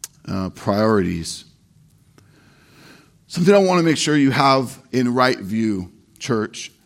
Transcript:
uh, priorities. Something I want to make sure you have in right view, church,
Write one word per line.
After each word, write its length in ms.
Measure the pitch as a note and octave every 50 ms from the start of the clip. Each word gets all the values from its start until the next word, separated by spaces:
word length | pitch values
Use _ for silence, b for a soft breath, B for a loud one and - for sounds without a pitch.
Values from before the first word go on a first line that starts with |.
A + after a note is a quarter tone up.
| - - _ _ - -
uh, 200 | - F#2+ F#2 F2+
priorities. 920 | - - - A2 G2 G2+ G#2+ A2+ A2 G2+ F2+ F2 F2 E2+ D#2+ - - - - - _ _ _ _ _ _ _ _ _ _ _ _ _ b b b b b b b b b b b b b b b b b b b b b b -
Something 260 | - E3+ F3 F#3 G3+
I 40 | G3+
want 220 | F#3+ F#3 F3+ F3
to 40 | E3
make 140 | E3 D3 -
sure 180 | - D3 D3+
you 160 | D3 C#3 C3+
have 480 | B2 - C#3 C#3 C3+ C3+ B2+ - - - - _ -
in 200 | B2+ B2+ B2 A#2+
right 260 | B2+ B2+ B2+ B2+ -
view, 520 | G2 F#2 G#2+ A2 A2+ A2 G#2 F#2 F2+ E2+ - _ _ _ _ -
church, 500 | - - A#2+ G#2+ G#2+ - - - - - _ _ b